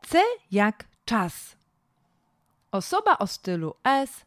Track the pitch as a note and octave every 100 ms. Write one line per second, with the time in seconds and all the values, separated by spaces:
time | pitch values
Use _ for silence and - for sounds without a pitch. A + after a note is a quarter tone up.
0 | - D#4+ G#4 A#4+ _ F#3+ G#3 G#3+ - _
1 | - A3+ F3+ - - - _ _ _ _
2 | _ _ _ _ _ _ _ G3 F#3 F#4
3 | A4 E4+ G3 - - F3+ D#3+ - - C4+
4 | C4+ -